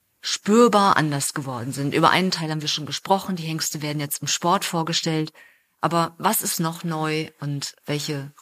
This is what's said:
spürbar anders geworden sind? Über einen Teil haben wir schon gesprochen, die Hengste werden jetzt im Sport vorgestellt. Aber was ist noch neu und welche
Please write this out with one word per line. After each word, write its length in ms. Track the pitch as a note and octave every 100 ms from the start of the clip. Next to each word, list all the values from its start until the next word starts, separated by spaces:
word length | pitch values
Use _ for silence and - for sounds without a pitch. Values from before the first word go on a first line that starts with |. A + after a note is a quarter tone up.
| _ _
spürbar 760 | - - - A3+ A#3+ G#3 G3 -
anders 360 | D3+ C#3+ -
geworden 400 | D3+ C3+ B2 B2+
sind? 220 | C3+ C#3
Über 160 | C#3+ D#3+
einen 200 | E3+ F#3
Teil 200 | E3 D#3
haben 100 | D#3
wir 80 | D3
schon 180 | - C#3+
gesprochen, 480 | C#3 - G3 F#3+
die 80 | F3+
Hengste 400 | D#3+ D#3 - D3+
werden 160 | D3 D3
jetzt 220 | C#3+ -
im 80 | D3
Sport 360 | - E3+ F#3+
vorgestellt. 680 | - E3+ E3 E3 E3 D#3 D#3 - - _ _ _
Aber 340 | D#3+ E3+ E3 -
was 240 | F3 A3
ist 180 | G#3+ -
noch 240 | E3 E3
neu 460 | E3+ D#3 D#3 D#3 D#3 _
und 340 | C#3+ C#3+ - - -
welche 440 | D3 D3 C#3+ C#3 -